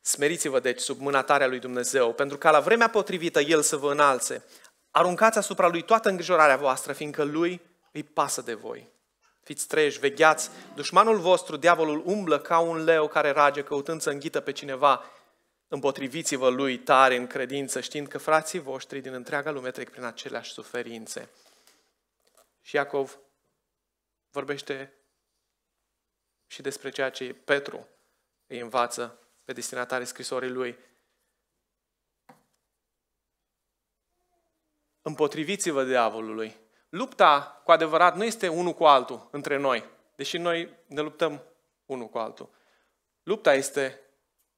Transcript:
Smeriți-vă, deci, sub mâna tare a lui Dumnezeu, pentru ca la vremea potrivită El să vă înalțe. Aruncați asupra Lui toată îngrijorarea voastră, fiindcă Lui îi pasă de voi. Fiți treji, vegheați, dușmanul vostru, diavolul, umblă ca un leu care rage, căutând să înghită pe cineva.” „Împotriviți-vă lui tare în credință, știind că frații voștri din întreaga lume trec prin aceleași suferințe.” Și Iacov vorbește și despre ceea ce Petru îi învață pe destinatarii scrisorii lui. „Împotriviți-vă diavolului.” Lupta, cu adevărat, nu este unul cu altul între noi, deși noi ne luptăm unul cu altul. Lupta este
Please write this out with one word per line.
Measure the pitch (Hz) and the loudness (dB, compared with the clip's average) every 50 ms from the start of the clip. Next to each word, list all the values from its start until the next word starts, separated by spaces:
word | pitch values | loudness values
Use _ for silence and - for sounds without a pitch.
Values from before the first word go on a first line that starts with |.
Smeriți-vă, | _ - - - 143 151 170 165 - 151 131 127 | _ -4 -2 0 0 0 0 -2 -4 -2 -2 0
deci, | - 127 120 - | 0 0 -2 -2
sub | - - 135 123 | -6 -8 -6 -6
mâna | 139 139 143 135 127 | -4 0 0 0 2
tare | - 147 139 139 | 4 4 4 4
a | |
lui | 127 127 123 | 2 0 -4
Dumnezeu, | 120 127 123 123 123 - - 135 123 117 120 | -8 -6 -6 -6 -4 0 2 2 2 2 2
pentru | - 147 143 139 | -2 -4 -4 -4
ca | - - 165 | 2 4 6
la | 156 147 | 6 6
vremea | 135 180 220 233 233 226 | 6 4 4 4 4 2
potrivită | - 208 185 - 190 170 165 170 - 160 | 2 -2 -2 -2 -6 -4 -4 0 0 0
El | 147 147 165 151 | 2 4 2 2
să | 147 - 156 | 2 0 -2
vă | 143 139 143 | -2 -2 -2
înalțe. | 143 147 147 143 131 123 - - 131 123 - _ - - - - _ _ _ _ | 2 4 4 4 4 2 -2 -6 -8 -10 -12 _ -20 -20 -20 -20 _ _ _ _
Aruncați | - 151 170 180 180 - 220 226 220 | 2 2 4 4 4 4 4 4 4
asupra | 220 196 - 196 175 180 | 2 -2 -2 0 2 2
Lui | 175 170 170 165 | 2 2 0 2
toată | - 220 220 220 214 | 2 2 4 4 0
îngrijorarea | 190 175 170 170 180 160 156 147 131 | -2 -2 -2 2 6 6 8 6 6
voastră, | 127 143 135 131 131 - - 135 | 4 2 0 0 0 -4 -8 -8
fiindcă | - 151 147 143 151 147 | -8 -8 -8 -4 -2 -4
Lui | 147 147 160 170 175 180 170 - _ _ _ _ _ | -2 0 -2 -2 -2 -2 -8 -14 _ _ _ _ _
îi | _ 151 151 | _ -12 -12
pasă | _ _ 165 147 139 - - | _ _ -2 -2 -2 -2 -8
de | 117 120 113 | -8 -10 -12
voi. | 104 - 110 120 120 123 _ _ _ _ _ _ _ _ _ _ _ | -10 -10 -12 -12 -14 -16 _ _ _ _ _ _ _ _ _ _ _
Fiți | _ - 143 - - | _ -14 -10 -10 -6
treji, | - - 156 151 143 135 - | -2 0 0 0 0 0 -2
vegheați, | - 139 139 - 156 156 151 151 - - - - - - - | -2 -2 2 6 4 4 6 2 -4 -10 -12 -20 -20 -18 -14
dușmanul | - 147 - - 190 214 226 220 202 | -10 -10 2 4 4 6 6 4 2
vostru, | 160 180 185 170 - - 156 | 4 4 4 4 2 -6 -8
diavolul, | 143 143 170 175 160 160 156 147 156 - | 2 4 4 4 4 2 0 -2 -4 -2
umblă | 175 202 214 190 165 151 143 | -4 -4 -2 2 0 0 0
ca | - - 170 165 | 2 2 2 2
un | 170 165 165 160 160 | 2 2 -2 0 2
leu | 160 165 160 151 | 4 4 4 2
care | 151 - 160 147 147 | 2 0 0 2 2
rage, | 135 151 147 143 139 147 139 | 4 4 4 4 4 0 -6
căutând | - 147 139 143 160 165 156 | -4 -6 -4 -4 -6 -8 -4
să | - 156 | -4 -4
înghită | 143 143 139 160 - 151 | -4 -4 -8 -6 -6 -4
pe | - 143 | -6 -6
cineva.” | 135 - - 143 135 127 143 143 131 - - - - - _ _ _ _ _ _ _ _ _ | -10 -8 -10 -10 -4 2 4 4 4 2 -2 -18 -20 -20 _ _ _ _ _ _ _ _ _
„Împotriviți-vă | _ 156 143 139 139 131 - 139 127 131 165 156 - 147 127 131 127 | _ -10 -2 -2 -2 -2 -2 -8 -6 -6 -6 -4 -4 -2 2 2 2
lui | 127 127 139 139 127 123 | 2 2 -2 -2 -2 -4
tare | 127 - 139 131 135 131 127 | 2 4 6 8 8 6 6
în | 123 123 | 2 -2
credință, | 123 - 143 131 123 139 139 139 120 - 131 | -6 -6 -6 -6 -4 -6 -6 -6 -6 -6 -8
știind | 123 - - 151 143 | -8 -8 -10 -10 -10
că | 139 - | -10 -12
frații | 139 - - 156 156 156 - - 180 | -8 0 2 2 2 0 -2 -10 -8
voștri | 143 131 131 131 - _ - 139 | -8 -8 -10 -10 -10 _ -12 -12
din | 131 131 131 | -12 -10 -12
întreaga | 127 120 - 156 143 143 156 | -12 -10 -6 -6 -6 -4 -6
lume | 147 135 127 127 | -8 -6 -8 -8
trec | - - 127 117 | -10 -10 -14 -14
prin | - 127 127 | -14 -12 -12
aceleași | 117 113 - - 131 120 117 117 - | -12 -12 -12 -14 -12 -12 -12 -12 -12
suferințe.” | - - - - - 123 120 117 117 113 110 110 - - 117 _ _ _ _ _ _ _ _ _ _ _ _ _ _ _ _ _ _ _ _ _ _ _ _ _ _ _ | -16 -16 -16 -10 -10 -10 -10 -10 -12 -14 -14 -14 -14 -14 -14 _ _ _ _ _ _ _ _ _ _ _ _ _ _ _ _ _ _ _ _ _ _ _ _ _ _ _
Și | _ - - | _ -4 -4
Iacov | 147 135 - - 143 139 131 - - _ _ _ _ _ _ _ _ _ _ _ _ _ _ _ _ _ _ _ _ _ _ | -4 -2 -2 -4 -6 -6 -6 -10 -20 _ _ _ _ _ _ _ _ _ _ _ _ _ _ _ _ _ _ _ _ _ _
vorbește | _ 143 135 139 143 139 - - 139 135 135 135 _ _ _ _ _ _ _ _ _ _ _ _ _ _ _ _ _ _ _ _ _ _ _ _ _ _ _ _ _ _ _ | _ -10 -8 -8 -10 -10 -8 -10 -12 -12 -12 -18 _ _ _ _ _ _ _ _ _ _ _ _ _ _ _ _ _ _ _ _ _ _ _ _ _ _ _ _ _ _ _
și | _ - - | _ -20 -10
despre | 135 139 135 - - 135 | -10 -10 -10 -8 -12 -12
ceea | 127 - 135 131 | -6 -6 -6 -6
ce | 127 - 131 123 120 | -6 -10 -12 -12 -12
Petru | _ _ - 143 143 143 - - - - _ _ _ _ _ _ _ _ _ _ _ _ | _ _ 0 0 0 0 -6 -14 -14 -18 _ _ _ _ _ _ _ _ _ _ _ _
îi | _ 135 120 | _ -14 -12
învață | 120 113 117 127 120 120 - - 120 113 - _ _ _ _ _ _ | -12 -4 0 0 0 0 -4 -10 -10 -10 -12 _ _ _ _ _ _
pe | - 127 | -14 -12
destinatarii | 120 113 - 131 127 123 - 131 127 123 | -10 -10 -10 -8 -8 -6 -6 -6 -8 -6
scrisorii | 120 - - 123 - 135 127 127 127 | -10 -14 -14 -10 -8 -6 -6 -6 -6
lui. | 127 127 127 123 123 _ _ _ _ _ _ _ _ _ _ _ _ _ _ _ _ _ _ _ _ _ _ _ _ _ _ _ _ _ _ - - _ _ _ _ _ _ _ _ _ _ _ _ _ _ _ _ _ _ _ _ _ _ _ _ _ _ _ _ _ _ _ _ _ _ _ 349 349 359 359 _ _ _ _ _ _ _ _ _ _ _ _ _ _ | -6 -6 -6 -8 -8 _ _ _ _ _ _ _ _ _ _ _ _ _ _ _ _ _ _ _ _ _ _ _ _ _ _ _ _ _ _ -20 -20 _ _ _ _ _ _ _ _ _ _ _ _ _ _ _ _ _ _ _ _ _ _ _ _ _ _ _ _ _ _ _ _ _ _ _ _ _ _ _ _ _ _ _ _ _ _ _ _ _ _ _ _ _
„Împotriviți-vă | _ 156 151 139 156 147 151 156 151 156 202 190 - 175 147 135 131 | _ -10 -2 0 0 0 0 -4 -4 -4 -4 -4 -4 -2 -2 -2 -2
diavolului.” | 127 127 123 117 110 104 113 110 110 110 110 110 110 - _ _ _ _ _ _ _ | 0 2 2 2 0 -2 -6 -10 -10 -8 -8 -10 -10 -12 _ _ _ _ _ _ _
Lupta, | - 180 254 262 - - 196 160 147 143 143 - - - _ | -8 -8 -8 -8 2 6 6 6 6 4 0 -6 -18 -8 _
cu | - | 4
adevărat, | 170 160 165 156 160 160 175 175 165 | 6 6 6 0 4 4 4 4 4
nu | 175 214 | 2 -4
este | 233 214 226 196 | -4 -4 -4 -4
unul | 180 156 170 175 175 - | -4 -2 -2 -4 -4 -2
cu | - 160 | 4 6
altul | 151 143 131 120 - 127 110 - _ | 6 6 6 4 -2 -12 -14 -14 _
între | - 143 139 151 143 | -14 -10 -6 -4 -4
noi, | 139 143 135 123 110 104 - _ _ _ _ _ | -2 0 0 -2 -2 -4 -10 _ _ _ _ _
deși | - 139 - - | -12 -10 -6 -6
noi | 170 175 175 170 170 170 165 - _ _ | -4 -2 -2 -2 -2 -6 -10 -14 _ _
ne | _ 139 147 | _ -8 -6
luptăm | 151 151 151 - 170 156 147 143 - _ _ _ _ _ _ _ _ | -6 -6 -4 -2 -2 -2 -2 -8 -16 _ _ _ _ _ _ _ _
unul | - 135 127 117 | -10 -10 -10 -10
cu | 110 - | -8 -6
altul. | 117 110 107 - - - _ _ _ _ _ _ _ _ _ _ _ _ _ _ _ _ | -6 -6 -6 -10 -16 -20 _ _ _ _ _ _ _ _ _ _ _ _ _ _ _ _
Lupta | 165 202 220 - 160 139 | -6 -6 0 4 4 4
este | 135 135 - - 143 135 131 127 - _ _ _ _ _ _ _ _ _ _ _ | 4 0 -2 -4 -4 -6 -6 -8 -14 _ _ _ _ _ _ _ _ _ _ _